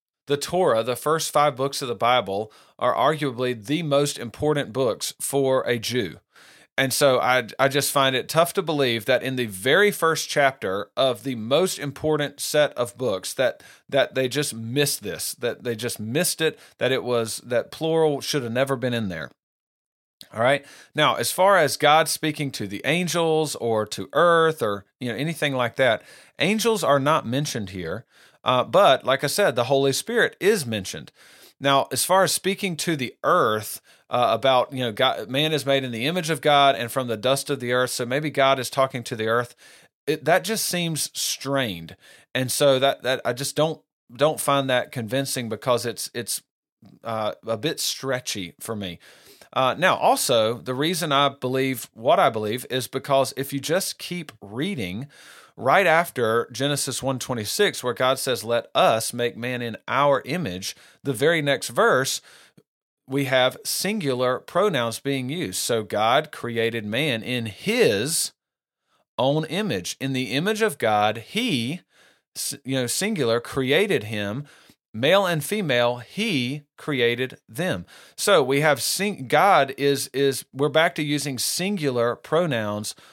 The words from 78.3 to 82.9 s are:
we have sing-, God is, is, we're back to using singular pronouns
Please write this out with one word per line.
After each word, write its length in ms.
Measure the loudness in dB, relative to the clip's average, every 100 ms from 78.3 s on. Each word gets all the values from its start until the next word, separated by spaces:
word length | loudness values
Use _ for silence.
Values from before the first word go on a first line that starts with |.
| 4
we 180 | 6 4
have 180 | 4 2
sing-, 480 | 0 -2 -4 -4 0
God 460 | 4 6 6 4 0
is, 320 | 0 0 -2
is, 320 | 0 0 0 -6
we're 160 | -2 0
back 240 | 4 2 0
to 80 |
using 360 | -2 -2 -4 -4
singular 760 | -4 -4 -2 -2 -2 0 0 -2
pronouns 800 | -2 0 2 0 -2 -4 -6